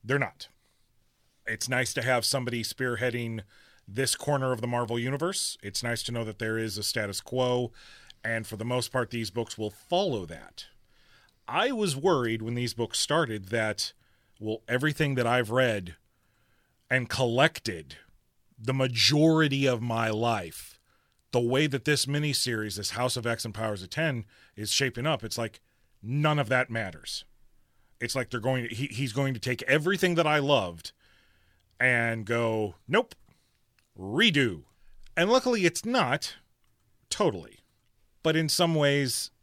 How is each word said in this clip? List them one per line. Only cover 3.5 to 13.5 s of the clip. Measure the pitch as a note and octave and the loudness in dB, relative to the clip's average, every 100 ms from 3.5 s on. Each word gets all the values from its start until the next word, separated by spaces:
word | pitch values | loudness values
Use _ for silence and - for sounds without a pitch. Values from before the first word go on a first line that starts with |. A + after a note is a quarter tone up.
| - - _ - | -20 -20 _ -10
this | G#2 C3 - | -4 -2 -2
corner | - C#3+ C3 | 0 0 0
of | B2 | -2
the | A#2+ | -2
Marvel | A#2+ A#2+ A#2+ | -2 0 -2
Universe. | B2 C#3 E3+ G3 - - | -2 -2 -2 -2 -4 -6
It's | G2+ - | -8 -6
nice | A#2+ A#2 | -4 -4
to | - | -4
know | A#2+ | -4
that | A2 G#2 | -6 -4
there | A2 A2+ | -4 -2
is | A2 G#2 | -2 -4
a | |
status | G2+ A#2 G#2 G2 | -2 -2 -2 -6
quo, | - B2+ B2+ B2 A#2+ - - - - - | -4 0 2 2 -2 -8 -20 -20 -20 -8
and | A2+ A2+ | -4 -4
for | G#2+ G#2+ | -4 -6
the | |
most | A#2 B2 A#2 | -2 -2 0
part, | C3 A2+ | -2 -2
these | A#2+ G#2+ | -4 -4
books | A2+ A#2 - | -4 -6 -4
will | G#2+ | -6
follow | - - F3 G3 A#2 E2+ | -6 -2 0 2 -2 -6
that. | D#2+ G#1+ - - - _ _ _ - _ _ - | -12 -16 -18 -20 -20 _ _ _ -20 _ _ -4
I | C#3 B3 | 0 0
was | A#3+ G3+ | 2 0
worried | C3+ F3 D3+ A#2 A2+ | 2 4 4 2 -2
when | A2 A#2+ | -2 -2
these | A#2+ | -2
books | A#2 A#2 - | -2 -2 -2
started | - D3+ C#3 G#2+ F#2+ | 2 2 2 -4 -2